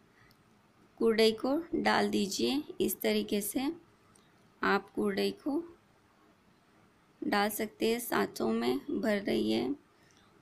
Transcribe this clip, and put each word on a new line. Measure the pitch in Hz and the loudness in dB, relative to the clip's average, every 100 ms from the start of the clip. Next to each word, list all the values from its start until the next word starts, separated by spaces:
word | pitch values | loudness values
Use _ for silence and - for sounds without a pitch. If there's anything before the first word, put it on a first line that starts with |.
| _ _ - _ _ _ _ _ - - | _ _ -20 _ _ _ _ _ -14 0
कुड़ई | 226 220 220 220 | 2 6 4 4
को | 254 269 - 226 | 0 -2 -2 -2
डाल | 214 208 208 | 2 2 2
दीजिए। | 208 196 - 233 269 - - | 0 0 0 0 0 -4 -2
इस | 214 - | -2 0
तरीके | 220 214 208 208 | 0 0 0 -2
से | 202 277 277 339 - _ _ _ _ _ _ _ | -2 -4 -4 -6 -12 _ _ _ _ _ _ _
आप | 190 196 - | 0 0 -2
कुड़ई | - 208 196 202 196 | -4 -2 0 -2 -2
को | 302 285 339 - _ _ _ _ _ _ _ _ _ _ _ _ _ - | -4 -4 -6 -14 _ _ _ _ _ _ _ _ _ _ _ _ _ -10
डाल | - 208 208 | -2 0 0
सकते | 208 214 - 220 | -2 -6 -2 0
हैं। | 233 | 0
साँचों | 240 - 196 - 220 | -2 -2 -2 -2 -2
में | 226 240 269 - | 0 0 -2 -2
भर | 220 214 202 | -2 0 0
रही | 220 220 214 | 0 0 0
है | 220 247 285 _ _ _ _ - - | 0 -2 -6 _ _ _ _ -20 -16